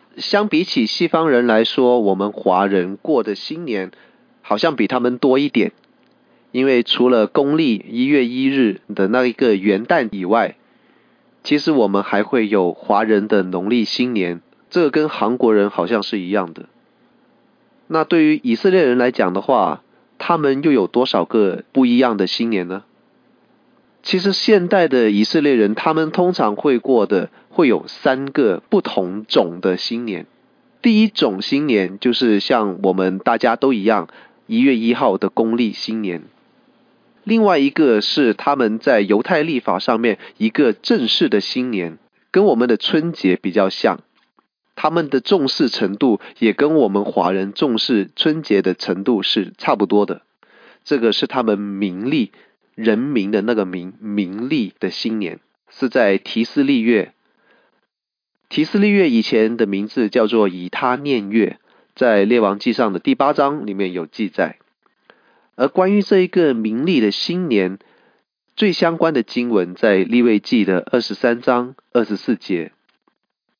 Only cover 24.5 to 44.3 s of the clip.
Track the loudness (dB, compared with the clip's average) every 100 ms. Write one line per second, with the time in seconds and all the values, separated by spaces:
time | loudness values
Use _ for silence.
24.5 | 2 4 2 2 2 2 2 2 2 2
25.5 | 4 2 0 -2 0 -2 0 0 0 -2
26.5 | 0 0 0 2 2 2 0 -2 _ _
27.5 | 0 2 2 -4 -4 -2 -2 -2 0 0
28.5 | 0 0 -2 0 -4 -4 -6 -4 -4 -4
29.5 | -4 -4 -2 -4 -6 -6 -8 -12 _ _
30.5 | _ _ _ 2 4 2 2 -2 -2 -2
31.5 | -2 2 0 0 -2 -2 0 2 2 2
32.5 | 0 0 -2 0 0 0 -2 -2 0 0
33.5 | 0 -2 0 0 0 -2 -12 -20 _ -4
34.5 | 2 2 2 0 0 0 0 -2 -2 -2
35.5 | 0 -2 -4 -8 -6 -6 -8 -12 _ _
36.5 | _ _ _ _ _ _ _ -2 2 4
37.5 | 4 2 2 2 2 0 0 0 0 -2
38.5 | 0 0 0 0 2 2 0 0 -2 0
39.5 | -2 -2 -2 -2 0 0 -2 -8 -4 -2
40.5 | 2 2 0 0 0 0 0 0 0 -2
41.5 | -6 -4 -4 -6 -10 _ _ _ 2 4
42.5 | 4 2 0 0 -2 -2 -2 -2 0 -2
43.5 | 0 0 0 -2 -2 _ _ _